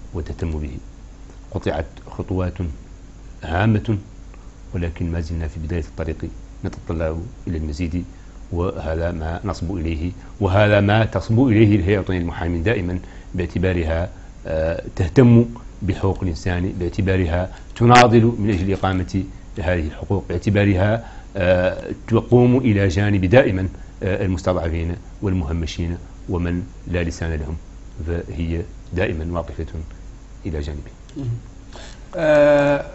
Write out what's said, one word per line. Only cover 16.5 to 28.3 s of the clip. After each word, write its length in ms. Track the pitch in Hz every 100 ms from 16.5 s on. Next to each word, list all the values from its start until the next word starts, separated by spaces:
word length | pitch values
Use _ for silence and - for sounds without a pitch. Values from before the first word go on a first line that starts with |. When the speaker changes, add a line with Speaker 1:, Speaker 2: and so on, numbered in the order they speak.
| 87 90 -
Speaker 1:
باعتبارها 720 | 85 - 95 92 85 87 - - - -
تناضل 600 | 120 120 123 117 117 113
من 100 | 101
أجل 240 | 92 95
إقامة 500 | 90 95 95 85 98 - - - -
هذه 280 | 85 87 76
الحقوق، 380 | - - 95 -
باعتبارها، 760 | 90 110 101 101 92 104 113 - - - 98
آه، 560 | 90 90 90 - - - -
تقوم 500 | 113 - 123 123 127
إلى 300 | 127 98 98
جانب 380 | 92 104 101 90
دائمًا 420 | 123 147 92 95 - - -
آه، 220 | 95 101 95
المستضعفين 720 | 92 92 90 85 82 85 87 - -
والمهمشين 760 | 101 95 71 85 85 - 85 87 - - -
ومن 340 | 90 85 87 90 - -
لا 160 | 87
لسان 300 | 85 - 82
لهم، 240 | 78 73 80 - - - - 80
فهي 540 | 85 -